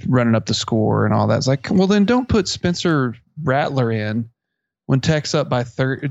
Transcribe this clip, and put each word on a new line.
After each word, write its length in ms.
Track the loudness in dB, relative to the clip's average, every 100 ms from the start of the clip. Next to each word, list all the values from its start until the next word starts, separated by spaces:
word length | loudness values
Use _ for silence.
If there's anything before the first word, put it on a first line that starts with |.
| 0
running 280 | 2 2 0
up 100 | 0
the 80 |
score 520 | -4 -2 0 0 0 2
and 80 |
all 140 | 2 2
that. 100 | 0
It's 100 | 0
like, 200 | -2 0
well, 180 | 2 4
then 180 | 4 4
don't 220 | 2 2
put 180 | 0 0
Spencer 680 | -4 -4 -2 0 0 0 -4 _ -6
Rattler 480 | 0 0 0 0 0
in 380 | -2 -2 -4 -6 _ _ _ _ _ -2
when 160 | 0
Tech's 320 | 2 0 0 -2
up 140 | 0
by 140 | -2
thir-, 340 | -4 -4 -4 -2 -6